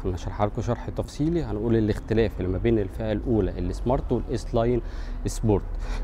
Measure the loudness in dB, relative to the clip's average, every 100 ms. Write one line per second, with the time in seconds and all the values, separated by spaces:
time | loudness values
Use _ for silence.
0 | -4 -4 -4 0 0 0 -2 -2 -4 -6
1 | -6 -2 0 0 -2 -2 2 4 4 0
2 | 0 2 2 0 -2 2 4 4 2 -2
3 | -2 -2 2 2 2 0 -4 -2 0 0
4 | 2 -2 0 -4 0 2 2 2 -2 -6
5 | -6 -4 -4 -2 2 2 2 -6 -4 -2